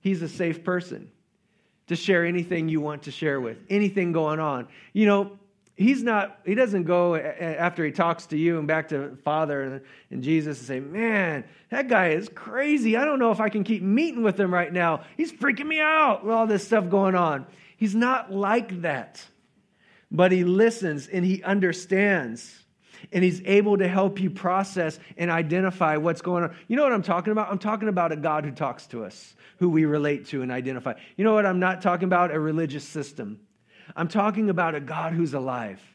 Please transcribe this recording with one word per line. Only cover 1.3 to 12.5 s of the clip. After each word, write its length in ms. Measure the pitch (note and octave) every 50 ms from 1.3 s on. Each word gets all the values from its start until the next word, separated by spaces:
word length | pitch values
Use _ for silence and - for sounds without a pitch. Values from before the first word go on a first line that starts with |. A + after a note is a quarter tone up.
| _ _ _ _ _ _ _ _ _ _ _ _
to 80 | E3+
share 300 | E3+ - - F#3+ F3 E3+
anything 420 | E3+ F3 F3+ E3+ F3 F3+ E3+ D#3+ D#3+
you 140 | D#3+ D#3
want 220 | D3 D3+ D3 C#3+ D3
to 80 | D3
share 280 | C3+ - E3 D#3 C#3 C3+
with, 180 | B2+ A2+ A2+ - - -
anything 420 | F#3+ G3+ G#3 G3 G3 G3 F3+ F3
going 280 | E3+ E3 D#3+ D3+ D3+ D#3
on. 280 | D#3+ D3+ C#3 - B2 - - - - - _
You 120 | G#3 G#3+
know, 340 | G#3 G3+ G3 G3+ G3+ - - _ _ _ _ _ _ _
he's 260 | - F#3 A#3+ C#4 B3+
not, 380 | A3+ A#3+ A3+ G#3 G3 G3+ - - _
he 100 | - G3+
doesn't 280 | A3+ C4 A3+ G3 F#3+ E3+
go 320 | D#3+ F3+ F3 F3 F3 E3+
a-, 40 | D#3+
a-, 400 | C3 D#3 D3+ - F3+ E3 D#3+ D#3
after 260 | E3+ F3 F3 - D#3+
he 60 | D3+
talks 340 | C3+ - F3 E3+ E3 E3 - -
to 100 | D#3+ D3+
you 200 | D#3+ E3+ E3+ E3
and 100 | D3+ D3
back 220 | D#3 D#3+ D#3 D#3+
to 260 | D#3 C#3 C#3 C#3+ B2+ C#3 _
Father 380 | D3 D3+ D#3 D#3+ D3 D3 C#3
and, 200 | C3+ C3+ C3 C#3 C3+ - - - _ _
and 140 | C3 B2+ B2+
Jesus 340 | C#3 D#3+ D#3+ D3+ D3+ D3 B2+
and 80 | B2 B2
say, 120 | C3+ B2+
"Man, 640 | C#3 C#3+ D#3+ G3+ A#3 A#3 A3 G3+ F#3+ E3+ D#3 C#3 A#2 - - _ _ _
that 180 | - B3+ C#4 B3+
guy 220 | A#3+ G#3 F#3 E3+
is 200 | D#3 E3 G#3 -
crazy. 680 | - - - A3+